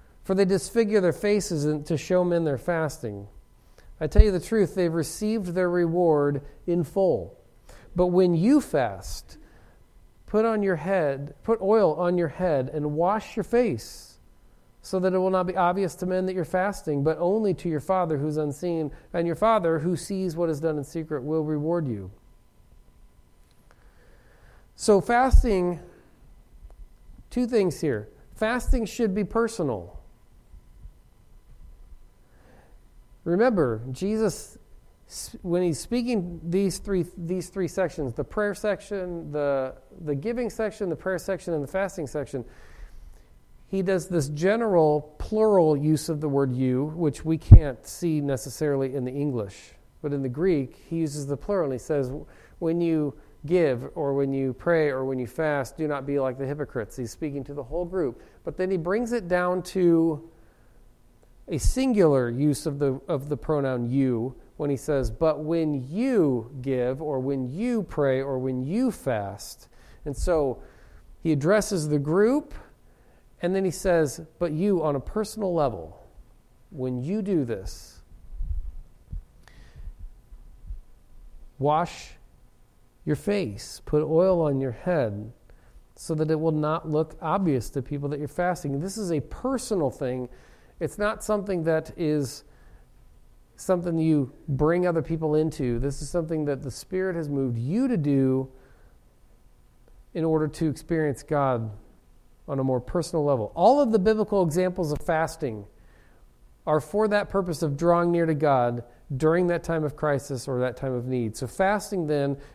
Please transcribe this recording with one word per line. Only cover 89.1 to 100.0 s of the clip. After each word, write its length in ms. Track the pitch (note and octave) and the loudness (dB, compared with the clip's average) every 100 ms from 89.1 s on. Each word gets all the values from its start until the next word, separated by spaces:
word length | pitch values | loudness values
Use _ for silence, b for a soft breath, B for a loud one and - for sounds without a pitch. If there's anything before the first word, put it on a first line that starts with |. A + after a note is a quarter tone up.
a 100 | D#3 | -2
personal 680 | - - B3+ C4+ - G3+ C#3 | -4 -6 -4 -4 -2 -2 -2
thing. 380 | - C3 B2+ B2 b b b b b | -2 -4 -4 -8 b b b b b
It's 160 | E3 - | -8 -4
not 260 | G#3 G#3+ | -4 -2
something 400 | - G#3 G3+ F3+ | -2 -2 -2 -2
that 280 | D#3+ D#3+ D#3+ - | 0 0 -2 -4
is 460 | D#3 D3+ C3+ - - b b b b - - - - - - - | -2 0 -2 -6 -18 b b b b -20 -20 -20 -20 -20 -20 -8
something 420 | - F3+ F3 E3 | -2 0 0 0
you 340 | D#3+ D3+ B2+ - - | 4 4 2 -4 -6
bring 380 | C3+ D3+ F3 F3+ | 0 2 4 2
other 140 | E3 | 0
people 340 | C#3+ E3 D#3 D3+ | -2 -2 0 2
into. 440 | D#3+ D3+ B2+ A#2+ | 0 0 -2 -2
This 220 | C#3 C#3 | -2 -4
is 80 | D3 | -6
something 360 | F3 D#3+ D#3+ D3 | -4 -2 -2 -2
that 160 | C3+ | -4
the 100 | C3+ | -6
Spirit 440 | - - F#3 F#3 E3+ | -12 -8 -4 -2 -4
has 120 | D3+ | -4
moved 300 | C#3+ C3 A#2 | -2 -2 -2
you 300 | B2 G#3 C4+ | -2 0 0
to 100 | A3 | 0
do 520 | D3 C#3 C3+ C3 C3 b b b b b - _ - - - - - - - - | 2 2 4 2 -2 b b b b b -20 _ -20 -20 -20 -20 -20 -20 -20 -20